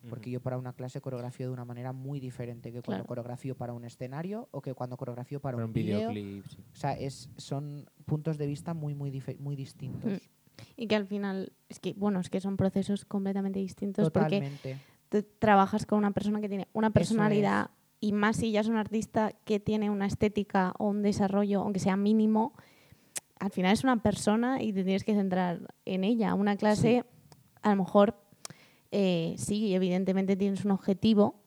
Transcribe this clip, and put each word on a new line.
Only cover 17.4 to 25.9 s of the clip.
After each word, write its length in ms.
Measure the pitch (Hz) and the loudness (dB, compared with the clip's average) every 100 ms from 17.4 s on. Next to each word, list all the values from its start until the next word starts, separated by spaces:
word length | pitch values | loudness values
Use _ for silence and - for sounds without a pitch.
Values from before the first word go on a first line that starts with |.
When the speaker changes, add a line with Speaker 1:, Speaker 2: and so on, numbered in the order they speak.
| 202 202 - | 2 2 -2
Speaker 1:
es. 360 | _ _ _ 214 | _ _ _ -2
Speaker 3:
y 40 | |
más 240 | 208 208 220 | 2 2 2
si 140 | 226 | 2
ya 80 | 208 | 2
es 80 | 214 | 2
un 80 | 226 | 0
artista 560 | 202 214 208 233 214 - | 0 -2 -2 0 -2 -4
que 160 | - 214 | -2 -2
tiene 280 | 208 214 208 | 0 0 0
una 180 | 208 196 | 0 -2
estética 680 | - 214 208 196 196 185 - | 0 0 0 0 2 2 0
o 100 | 208 | 0
un 140 | 208 | 2
desarrollo, 600 | 208 202 196 196 202 202 | 2 2 2 2 2 2
aunque 180 | - 190 | 0 0
sea 160 | 190 190 | 2 2
mínimo, 580 | 202 220 214 214 240 - - _ _ - _ - _ _ | 4 6 6 4 2 -4 -20 _ _ -20 _ -14 _ _
al 80 | 190 | -4
final 220 | - 185 | 0 4
es 100 | 214 | 4
una 180 | 262 240 | 4 2
persona 640 | 208 202 - 214 240 269 | 2 2 2 2 2 0
y 100 | 220 | -2
te 120 | 190 | 0
tienes 180 | 185 190 | 0 0
que 120 | 196 | 2
centrar 600 | 208 196 180 180 175 - - | 0 2 2 0 -2 -8 -12
en 200 | - | -6